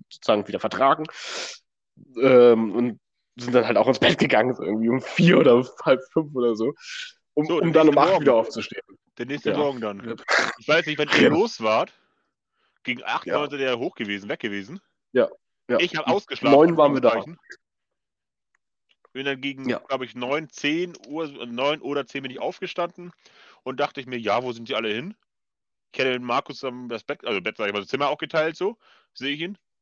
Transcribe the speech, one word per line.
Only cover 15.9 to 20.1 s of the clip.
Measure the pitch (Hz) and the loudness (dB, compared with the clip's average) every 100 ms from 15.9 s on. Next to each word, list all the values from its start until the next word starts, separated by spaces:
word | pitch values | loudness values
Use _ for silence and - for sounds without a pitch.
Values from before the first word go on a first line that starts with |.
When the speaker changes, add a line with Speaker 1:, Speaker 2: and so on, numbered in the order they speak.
| 160 | -2
Speaker 2:
hab | 151 | -2
Speaker 1:
Um | |
Speaker 2:
ausgeschlafen, | 190 - 131 120 139 | -2 -2 -4 4 6
Speaker 1:
neun | 165 165 | 6 6
waren | 147 | 2
wir | 135 | 4
da. | 123 | 2
Speaker 2:
Anführungszeichen. | 110 98 170 _ - _ _ _ _ _ _ _ _ _ _ _ _ _ _ _ | 0 -4 -14 _ -20 _ _ _ _ _ _ _ _ _ _ _ _ _ _ _
Bin | 131 139 | -8 -6
dann | 135 | -6
gegen, | 139 135 131 | -8 -8 -6
Speaker 1:
Ja. | 120 | -6
Speaker 2:
glaub | - 135 | -6 -6
ich, | 123 | -6